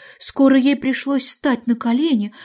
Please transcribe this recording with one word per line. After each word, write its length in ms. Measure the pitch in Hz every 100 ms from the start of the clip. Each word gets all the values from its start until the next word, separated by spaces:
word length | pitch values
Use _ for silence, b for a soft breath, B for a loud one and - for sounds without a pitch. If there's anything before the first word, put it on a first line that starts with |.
| B B
Скоро 380 | - - 269 269
ей 200 | 262 277
пришлось 480 | 269 247 269 277
встать 420 | - - 294 233 -
на 80 |
колени, 580 | 233 240 240 320 233 208 B